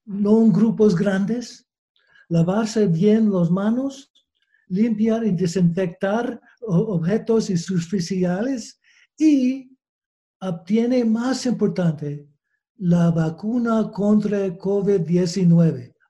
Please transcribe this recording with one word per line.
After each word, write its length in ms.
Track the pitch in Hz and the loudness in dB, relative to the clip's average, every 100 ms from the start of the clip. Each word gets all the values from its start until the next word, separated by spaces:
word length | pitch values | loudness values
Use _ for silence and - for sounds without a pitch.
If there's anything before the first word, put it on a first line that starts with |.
no 380 | 220 202 208 220 | -12 -4 2 4
en 100 | 226 | 4
grupos 420 | 175 226 175 214 | 4 2 4 2
grandes, 720 | 170 202 190 202 240 226 - _ _ _ _ _ _ - | 4 0 0 -2 -4 -8 -16 _ _ _ _ _ _ -4
lavarse 580 | 170 165 202 220 220 202 | 0 0 0 -2 0 0
bien 440 | 160 208 226 214 | 2 4 4 2
las 200 | 190 170 | 2 2
manos, 600 | 185 208 240 269 269 - _ _ _ _ _ - | 0 0 -2 -4 -8 -18 _ _ _ _ _ -6
limpiar 580 | 185 233 208 220 226 220 | -2 0 0 0 0 -2
y 60 | |
desinfectar 1080 | 170 180 190 170 165 180 - 196 220 240 226 _ _ | -2 -2 0 0 0 -4 -4 -4 -4 -4 -10 _ _
o-, 340 | 220 175 220 | -4 -2 0
objetos 560 | 170 165 220 220 226 - | -2 -2 -2 0 0 0
y 60 | 175 | -4
superficiales 1200 | 180 180 165 202 170 185 180 180 254 262 - - _ _ _ - | -2 -4 -2 -4 -4 -2 -2 -2 -4 -6 -10 -20 _ _ _ 0
y 580 | 311 277 254 269 262 _ _ _ _ _ _ _ | 2 4 2 -2 -10 _ _ _ _ _ _ _
obtiene 640 | 185 170 - 226 240 254 | -10 -8 -2 0 2 0
más 400 | 226 220 254 - | 0 0 -2 -2
importante, 800 | 254 - 202 175 170 147 147 143 - _ _ _ _ - | -2 0 -2 0 -2 -2 -6 -10 -16 _ _ _ _ -4
la 340 | 175 175 170 | 0 2 2
vacuna 800 | 165 160 165 214 247 233 226 208 | 2 -2 -4 -6 -2 0 0 -2
contra 640 | - 202 214 208 202 196 175 | -2 2 2 2 -2 -4 -4
covid 440 | 190 202 190 196 | -4 -2 0 0
diecinueve. 920 | 156 175 180 202 175 165 165 127 120 _ | 0 0 0 2 4 4 4 0 -10 _